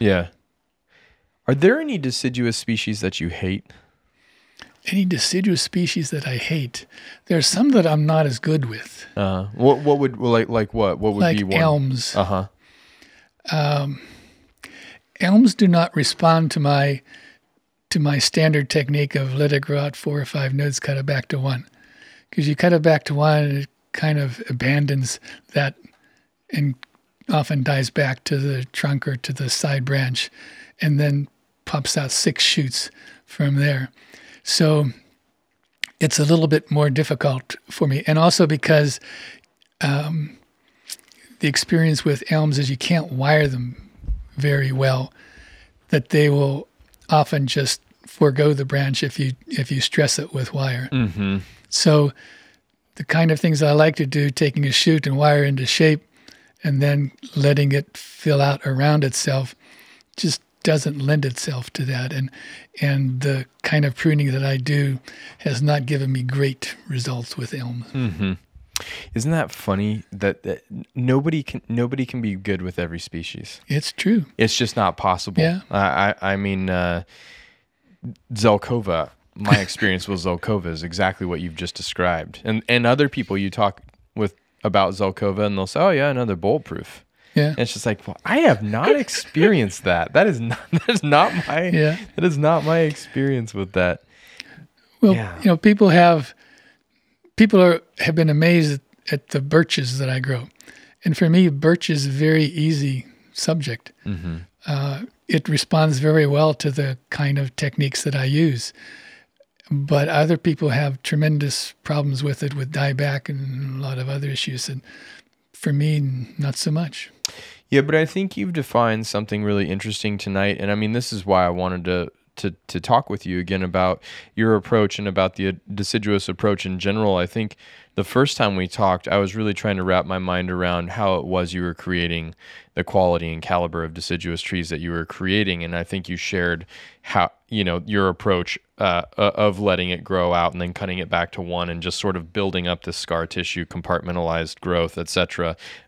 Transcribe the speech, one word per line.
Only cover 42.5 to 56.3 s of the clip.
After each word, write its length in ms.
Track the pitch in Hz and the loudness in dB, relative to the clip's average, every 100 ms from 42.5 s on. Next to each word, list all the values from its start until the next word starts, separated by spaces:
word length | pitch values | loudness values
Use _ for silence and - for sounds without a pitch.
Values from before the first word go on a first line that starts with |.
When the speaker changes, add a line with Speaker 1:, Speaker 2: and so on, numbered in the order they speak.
| 139 | 2
Speaker 2:
is 100 | 135 | 0
you 60 | 135 | -2
can't 340 | - 175 175 | 0 0 0
wire 360 | 127 135 151 147 | -2 4 4 4
them 280 | 127 123 123 - - - - - - | 0 -6 -10 -18 -12 -6 -6 -8 -4
very 340 | 143 139 135 | 0 2 0
well, 400 | 131 135 131 131 _ - - - - _ _ - | 0 0 0 -4 _ -20 -20 -20 -20 _ _ -2
that 220 | 151 123 | -2 2
they 180 | 151 147 | 2 4
will 380 | 143 139 139 - _ _ _ - | 4 0 -2 -10 _ _ _ 2
often 380 | 151 143 151 135 | 2 4 0 0
just 340 | 151 131 - _ _ - | -2 -2 -4 _ _ -8
forego 460 | - 147 135 151 | 2 2 4 2
the 120 | 139 | 2
branch 380 | 135 139 139 135 | 0 -2 0 -2
if 160 | 143 - | -4 -2
you, 140 | 135 127 - | -4 -4 -8
if 220 | 262 131 | -6 -4
you 80 | 135 | -2
stress 380 | - - 147 - | -2 0 0 0
it 140 | - | -4
with 180 | 139 127 | -6 -6
wire. 360 | 139 135 123 127 | -4 -4 -4 -2
Speaker 1:
Mm-hmm. 460 | 131 110 85 98 98 - - - | -2 0 -2 -2 -2 -6 -18 -8
Speaker 2:
So 440 | - 170 151 143 - - - - _ _ _ _ - | 0 4 6 4 -2 -16 -20 -20 _ _ _ _ -10
the 80 | |
kind 260 | 160 160 165 | -2 2 2
of 80 | 151 | 2
things 240 | 170 151 | 2 2
I 80 | 151 | 4
like 220 | 147 156 - | 6 4 2
to 100 | 143 | -2
do, 220 | 147 143 | 0 0
taking 360 | 131 147 143 143 | 0 0 0 0
a 60 | |
shoot 340 | - - 160 143 | 2 4 2 2
and 100 | 135 | 2
wire 280 | 147 147 | 4 4
into 200 | 143 135 | 2 0
shape 380 | 127 - 160 151 - _ - | 0 4 4 4 -2 _ -20